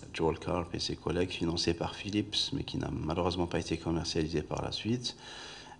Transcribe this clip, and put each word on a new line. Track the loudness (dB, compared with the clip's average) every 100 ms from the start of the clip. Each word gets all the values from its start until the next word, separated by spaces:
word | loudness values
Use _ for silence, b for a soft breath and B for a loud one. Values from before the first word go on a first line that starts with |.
| -6
Joel | 2 2 2
Karp | 0 0 0
et | -2
ses | -2 -2
collègues, | 0 2 2
financé | 2 2 4 2 2
par | 0 -2
Philips, | -2 0 0 0 0
mais | 0
qui | -2 -2
n'a | -2
malheureusement | -2 0 2 2 2 2
pas | 0
été | 0 -2
commercialisé | 2 0 2 2 2 0
par | 0 -2
la | -2
suite. | -2 0 0 -2 B B B B B B